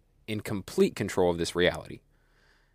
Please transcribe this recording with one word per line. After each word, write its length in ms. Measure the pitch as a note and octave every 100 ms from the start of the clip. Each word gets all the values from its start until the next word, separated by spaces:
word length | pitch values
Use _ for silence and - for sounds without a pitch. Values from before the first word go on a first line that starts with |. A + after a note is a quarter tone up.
| _ _ -
in 140 | G#2+
complete 540 | - G2+ - - G3 -
control 360 | G2+ - F2+
of 60 | E2+
this 180 | E2 F2
reality. 440 | F2 D#2+ - - _ _ _ _ _ _ _